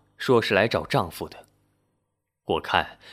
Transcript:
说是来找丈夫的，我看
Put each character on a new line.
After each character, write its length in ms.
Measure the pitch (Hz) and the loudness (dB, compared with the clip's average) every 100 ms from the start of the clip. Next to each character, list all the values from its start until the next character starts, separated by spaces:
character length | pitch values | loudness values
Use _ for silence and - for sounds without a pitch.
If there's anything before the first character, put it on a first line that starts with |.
| _ _ | _ _
说 240 | - 123 | 2 2
是 120 | 107 | 4
来 140 | 101 113 | 2 2
找 180 | 95 76 | 0 -2
丈 240 | 139 92 | -2 -2
夫 200 | - 82 | -8 -14
的， 180 | - - _ _ _ _ _ _ _ _ _ - | -14 -20 _ _ _ _ _ _ _ _ _ -4
我 140 | 80 | -4
看 400 | - 92 78 - - | 0 0 0 -8 -20